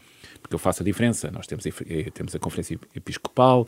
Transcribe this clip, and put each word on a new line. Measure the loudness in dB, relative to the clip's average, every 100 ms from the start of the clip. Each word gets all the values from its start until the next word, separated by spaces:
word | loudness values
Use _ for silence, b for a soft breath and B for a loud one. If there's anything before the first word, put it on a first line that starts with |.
| b b b b
porque | -8
eu | -2
faço | 0 2
a | 0
diferença. | 2 2 2 -4
Nós | -8 -8
temos | -6 -6
a, | -8 -6
eh, | -4 -4
temos | -6 -8 -6
a |
Conferência | -6 -6 -6 -8 -10 -14
Episcopal, | -10 -8 -4 4 8 8